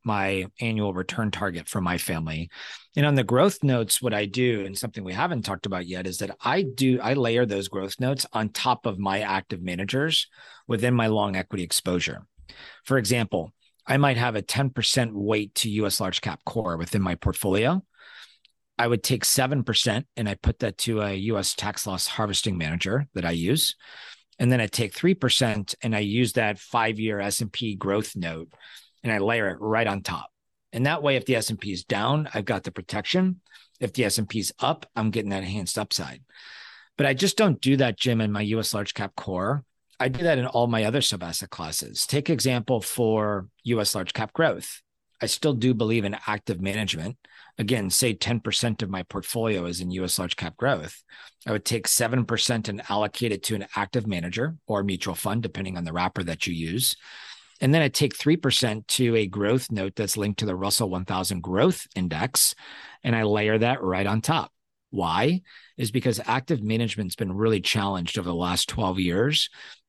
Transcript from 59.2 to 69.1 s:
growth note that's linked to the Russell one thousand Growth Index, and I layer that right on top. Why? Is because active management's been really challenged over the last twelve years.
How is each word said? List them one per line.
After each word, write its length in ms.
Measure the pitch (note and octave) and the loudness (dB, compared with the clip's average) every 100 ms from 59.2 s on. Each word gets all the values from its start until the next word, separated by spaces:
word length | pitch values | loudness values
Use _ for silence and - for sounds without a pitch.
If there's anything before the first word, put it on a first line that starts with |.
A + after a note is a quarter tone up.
| G2+ | 2
growth 440 | G2+ G2+ B2+ - | 0 2 2 0
note 260 | G#2+ F#2+ - | -2 -2 -2
that's 200 | G2+ - | -2 0
linked 220 | G#2 G2+ | -2 0
to 80 | G#2+ | -2
the 100 | F#2 | -2
Russell 320 | G2 - G#2 | 0 0 0
one 160 | F2+ | -2
thousand 380 | F#2 F#2 F#2 F#2 | -2 -2 -2 -4
Growth 440 | E2+ F#2 D#3+ F3+ - | 0 4 4 2 -4
Index, 600 | G2 F2+ D#2 B2 - - - - - - - | -4 -2 -2 0 2 2 0 -10 -18 -20 -6
and 100 | C#3 | 0
I 100 | A#2 | 2
layer 340 | G#2+ G#2 G#2+ A2 | 4 4 4 4
that 240 | A#2 C3 | 4 2
right 240 | F#2 F#2 G2 | 0 0 2
on 160 | G#2+ | 2
top. 280 | B2 D#3+ - _ _ _ _ | 2 0 -2 _ _ _ _
Why? 540 | - E2+ F2+ B2+ F3+ - - - - | -2 0 4 4 2 -2 -16 -18 -6
Is 140 | A#2+ | -2
because 300 | B2 B2 A2+ A2 | 0 0 0 0
active 360 | B2 B2+ D3 | -2 0 0
management's 520 | G#2 A2+ A#2 G#2+ F#2+ | 0 0 0 -2 -6
been 180 | - G2+ | -4 -4
really 280 | F#2+ A2+ G#2 | 0 2 2
challenged 580 | E2+ A2+ G2 F#2+ E2+ - | 2 0 0 -2 -2 -4
over 100 | F2 | -4
the 60 | |
last 360 | E2+ F2 F2 - | -2 0 0 -2
twelve 280 | - F#2+ F#2 | 0 0 0
years. 520 | F2+ | 0